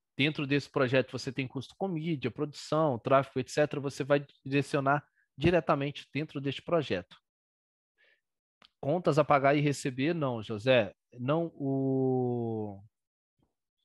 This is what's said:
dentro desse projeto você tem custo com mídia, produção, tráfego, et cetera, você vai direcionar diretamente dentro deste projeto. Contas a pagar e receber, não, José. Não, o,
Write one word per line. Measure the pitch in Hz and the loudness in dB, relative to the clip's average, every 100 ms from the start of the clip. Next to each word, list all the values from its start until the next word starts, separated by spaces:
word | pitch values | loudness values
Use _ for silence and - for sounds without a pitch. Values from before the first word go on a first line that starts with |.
| _ - | _ -2
dentro | 147 156 139 | -2 0 -2
desse | 143 - | -2 -2
projeto | 147 127 131 123 | -2 2 2 0
você | 127 135 | -6 -8
tem | 127 131 | -6 -6
custo | 139 - - | -8 -12 -8
com | 196 | -6
mídia, | 160 165 147 123 | -4 -4 -4 -4
produção, | 120 151 - - 156 156 117 | -4 -8 -8 -4 0 0 0
tráfego, | - 135 131 131 | 2 2 2 -4
et | 123 | -4
cetera, | - 151 151 | 0 0 -2
você | 139 - | -8 -6
vai | 139 143 139 _ 135 | 0 0 0 _ -2
direcionar | 139 139 147 135 147 - _ _ - | -2 0 0 2 0 -2 _ _ 0
diretamente | 160 175 160 147 143 - - | 2 4 2 0 0 -8 -8
dentro | 135 156 143 | -6 -6 -6
deste | 139 - | -6 -6
projeto. | - 165 135 92 - - _ _ _ _ _ _ _ _ _ _ _ _ _ _ - _ | -2 -2 0 -4 -4 -20 _ _ _ _ _ _ _ _ _ _ _ _ _ _ -20 _
Contas | 135 175 175 147 | -2 0 2 2
a | |
pagar | 143 143 139 147 | 4 4 4 4
e | |
receber, | 147 135 143 127 143 | 2 0 -4 -2 -2
não, | 175 139 117 | -2 -2 -4
José. | 104 107 120 127 98 - _ 120 | -6 -2 4 4 4 -6 _ -8
Não, | 123 160 165 - | -2 0 -2 -4
o, | 139 135 135 131 131 127 123 120 117 110 104 98 107 _ _ _ _ _ _ _ _ _ | -4 -2 0 0 2 0 0 -2 -4 -4 -6 -10 -18 _ _ _ _ _ _ _ _ _